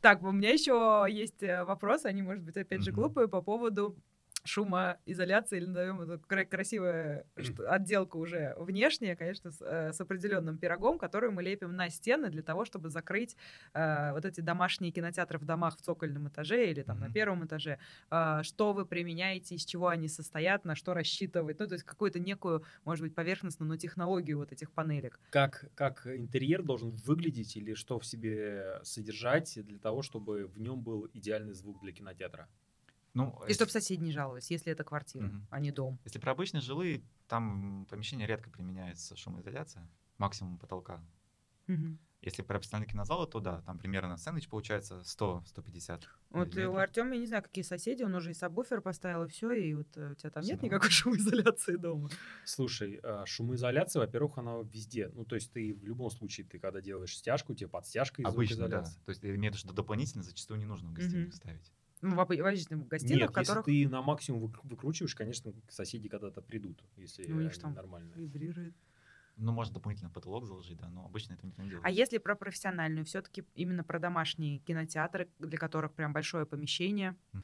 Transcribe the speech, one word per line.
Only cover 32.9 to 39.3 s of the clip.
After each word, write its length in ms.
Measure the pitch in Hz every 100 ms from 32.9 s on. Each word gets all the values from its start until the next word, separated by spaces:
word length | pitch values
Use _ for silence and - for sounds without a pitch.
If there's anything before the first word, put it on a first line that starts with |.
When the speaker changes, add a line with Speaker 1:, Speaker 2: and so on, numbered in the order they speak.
| _ _ 123
Speaker 2:
Ну, 240 | 131 - -
Speaker 1:
И 60 |
Speaker 2:
если 0 |
Speaker 1:
чтоб 160 | 202 220
соседи 320 | 220 - 180
не 80 | 160
жаловались, 380 | 151 135 131 -
если 200 | 165 165
это 120 | 156
квартира, 440 | 151 147 - 135 101
Speaker 2:
Мгм. 200 | 101 104
Speaker 1:
а 100 | 135
не 120 | 147
дом. 280 | 139 131 127 -
Speaker 2:
Если 140 | 113
про 120 | 131
обычные 300 | 131 190 147
жилые, 420 | 123 147 180 131 - _ -
там 580 | 113 113 98 101 98 95
в 20 |
помещении 360 | 104 107 131 107
редко 240 | 110 -
применяется 640 | - 90 92 90 85 - -
шумоизоляция, 760 | -